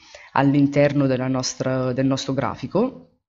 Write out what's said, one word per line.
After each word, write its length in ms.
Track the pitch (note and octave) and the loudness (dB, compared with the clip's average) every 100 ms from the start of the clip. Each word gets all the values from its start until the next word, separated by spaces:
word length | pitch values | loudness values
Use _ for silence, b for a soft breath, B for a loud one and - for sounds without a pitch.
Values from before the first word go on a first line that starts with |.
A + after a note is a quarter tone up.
| B B B | B B B
all'interno 760 | - C#3 C#3+ C#3+ D3 C#3+ C#3+ C3+ | 2 4 4 2 4 2 2 0
della 220 | B2+ C3 | 0 -2
nostra, 680 | B2+ B2+ - C3 C3 B2+ | -4 -4 -6 -4 -2 -2
del 100 | B2+ | 0
nostro 300 | C3+ C3 - | 0 0 -2
grafico 880 | C3+ A#2 - B2 F3+ B3+ - - _ | -4 -4 -6 -4 -2 -2 -4 -20 _